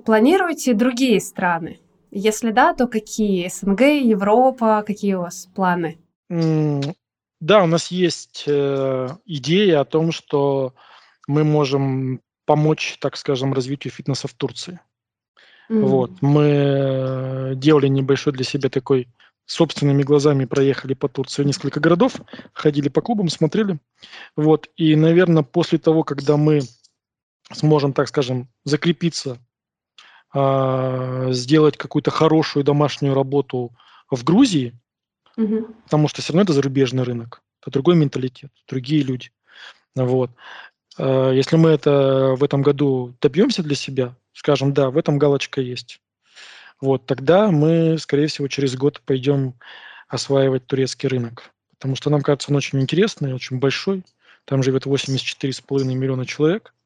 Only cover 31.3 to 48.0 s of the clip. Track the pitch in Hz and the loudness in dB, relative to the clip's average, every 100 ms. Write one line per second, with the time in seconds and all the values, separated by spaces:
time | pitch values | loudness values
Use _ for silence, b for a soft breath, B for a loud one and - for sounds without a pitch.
31.3 | 127 123 156 151 - - 156 143 - 156 | -4 2 4 4 2 -4 -4 -2 0 2
32.3 | 160 151 147 139 147 147 - 139 135 135 | 2 2 0 0 2 0 0 -2 0 0
33.3 | 139 135 127 120 b b b _ 127 120 | -2 -2 -6 -8 b b b _ -4 2
34.3 | 185 269 165 120 117 _ _ _ _ _ | 4 4 2 -2 -8 _ _ _ _ _
35.3 | - 214 220 226 - _ 151 151 - - | -6 -4 -4 -6 -14 _ 0 0 -2 -2
36.3 | 151 202 139 139 135 131 127 123 120 117 | 0 2 2 0 0 0 0 -4 -6 -12
37.3 | - _ _ - 135 135 175 143 135 127 | -18 _ _ -6 -2 2 4 2 -2 -8
38.3 | - 143 _ - 131 127 151 131 127 - | -10 -20 _ -10 -10 -2 -2 -2 -6 -10
39.3 | _ B B B B _ - 127 131 123 | _ B B B B _ -4 0 0 -2
40.3 | B B B B _ _ - 147 131 131 | B B B B _ _ -6 -2 0 2
41.3 | 131 135 165 165 151 - 143 135 135 135 | 2 2 4 4 4 2 2 2 2 0
42.3 | 131 143 143 143 143 143 131 123 123 147 | 0 0 2 2 2 0 -2 -4 -2 0
43.3 | 139 262 226 156 139 - 135 127 123 _ | 2 0 0 -4 -6 -4 -4 -6 -8 _
44.3 | - - 139 139 139 135 139 170 147 147 | -6 -2 0 0 0 0 0 0 0 2
45.3 | 139 - - 127 123 - - _ _ B | 0 -2 -6 -6 -10 -14 -20 _ _ B
46.3 | B B B B _ 135 131 - 127 135 | B B B B _ -2 -2 -2 -2 4
47.3 | 180 214 156 151 165 165 160 | 4 4 4 4 2 2 0